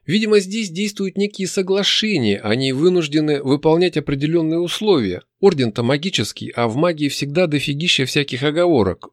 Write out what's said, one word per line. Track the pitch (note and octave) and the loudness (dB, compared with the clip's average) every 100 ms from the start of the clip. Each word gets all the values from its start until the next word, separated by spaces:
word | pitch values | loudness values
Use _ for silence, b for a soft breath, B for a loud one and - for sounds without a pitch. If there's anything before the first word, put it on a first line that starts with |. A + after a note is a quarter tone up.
| - | -2
Видимо, | G#3 A3 G#3 | -2 2 2
здесь | F#3 A3 G3+ | 2 -6 -6
действуют | D#3+ G#3 G#3 G3 F#3+ | -4 -6 -4 -6 -2
некие | G3+ G#3 F#3 | -4 -4 -6
соглашения, | - F#3 F#3+ F#3+ - A3 F3+ A2 G2 | -4 0 0 0 0 0 0 2 0
они | G#2+ A#2+ C3+ | 0 0 0
вынуждены | C3 F3 F3+ D3+ D3+ D3+ C#3+ | 2 2 2 0 0 0 0
выполнять | C3+ C#3+ D#3+ E3 F3+ D#3+ | 0 2 4 4 2 0
определённые | C3+ C#3+ D#3 E3+ D#3+ E3 | -4 -2 0 0 0 0
условия. | F3 - G#3+ E3+ G2+ F2 - _ | -2 -2 2 2 2 -4 -10 _
Орден-то | G3 D#3 A#2 A2+ | 2 4 0 0
магический, | A#2 C#3+ F3+ D3+ G#2 - A2+ - | 0 0 0 -2 -4 -6 -10 -2
а | A#2 | -2
в | A#2+ | 2
магии | F3 D#3 C#3+ | 0 0 -4
всегда | - C#3 D3 F3+ | -4 -4 0 0
дофигища | D3 C#3+ C#3+ F3 - B2+ | 0 -2 -2 0 0 0
всяких | D3+ C#3 A#2+ | -2 -2 -2
оговорок, | D3 D#3 F3 C#3+ F#2+ E2 - | -2 2 4 4 2 -2 -10